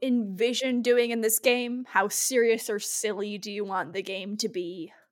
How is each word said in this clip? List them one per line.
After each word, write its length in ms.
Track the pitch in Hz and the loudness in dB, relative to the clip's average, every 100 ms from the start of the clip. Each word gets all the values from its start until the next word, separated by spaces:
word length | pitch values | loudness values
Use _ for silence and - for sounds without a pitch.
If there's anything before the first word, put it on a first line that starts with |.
envision 800 | 262 247 208 185 233 240 269 247 | 0 2 0 0 0 0 0 0
doing 280 | 240 240 233 | 4 4 4
in 80 | 233 | 2
this 180 | 220 214 | 2 2
game? 460 | 262 247 240 247 254 | 4 2 0 -6 -2
How 200 | - 196 | 0 2
serious 600 | - - 254 226 226 - | 0 2 4 4 4 0
or 120 | 208 | -4
silly 580 | - - 214 196 208 208 | -4 -4 -2 -2 -4 -6
do 140 | 208 | -6
you 120 | 202 | -6
want 280 | 202 190 175 | -4 -4 -4
the 100 | 185 | -6
game 340 | 190 190 196 208 | -6 -6 -6 -4
to 100 | 214 | -4
be? 440 | 180 175 185 165 - _ | -4 -6 -8 -12 -16 _